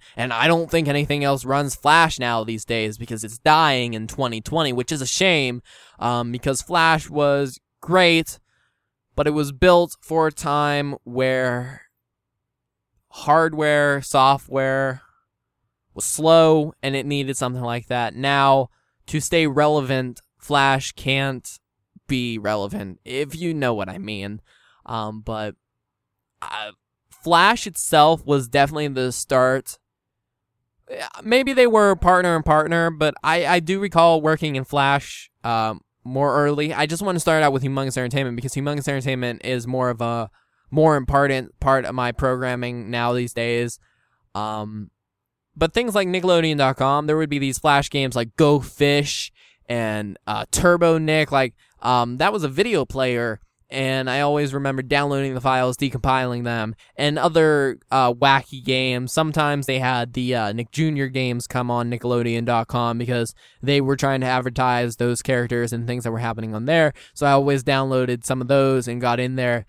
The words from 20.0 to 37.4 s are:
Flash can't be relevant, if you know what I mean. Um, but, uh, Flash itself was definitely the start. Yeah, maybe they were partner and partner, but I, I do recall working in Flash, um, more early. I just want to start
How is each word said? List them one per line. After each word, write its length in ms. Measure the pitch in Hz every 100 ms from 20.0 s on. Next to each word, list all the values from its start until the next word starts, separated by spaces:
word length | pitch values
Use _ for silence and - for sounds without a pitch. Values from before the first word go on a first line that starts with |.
| 127 120 _ _
Flash 560 | - 143 135 135 -
can't 640 | - 135 135 139 127 - - _ _ _ _ -
be 300 | 135 120 113
relevant, 640 | 104 107 98 104 98 90
if 320 | - 131 147 160
you 180 | 175
know 200 | 160 131
what 160 | 107 95
I 80 | 92
mean. 420 | 98 104 101 104 - _ _ _ -
Um, 340 | 113 107 110
but, 360 | 107 110 107 - _ _ _ _ _ _ _ _
uh, 300 | - 107 107 - _ _ _
Flash 580 | _ 160 170 190 233 208
itself 580 | - - 156 151 165 -
was 220 | 143 120
definitely 400 | 143 139 151 147
the 240 | 131 127
start. 680 | 123 - 131 127 131 - - _ _ _ _ _ _ _ _ _ _ _
Yeah, 200 | 254 - -
maybe 280 | 214 247 269
they 160 | 254 247
were 300 | 220 202 185
partner 400 | 180 180 180 165
and 80 | 160
partner, 440 | 156 156 170 165
but 240 | 156 151 -
I, 240 | 151 170 151
I 140 | 180
do 220 | 160 190
recall 400 | 196 170 170 165
working 340 | 151 160 156 135
in 80 |
Flash, 640 | 135 143 139 139 - - - _
um, 380 | 120 113 110 104 _ _ 120
more 280 | 131 143 135
early. 380 | 147 147 151
I 120 | 143 151
just 160 | 165
want 160 | 196 175
to 20 |
start 240 | 170 156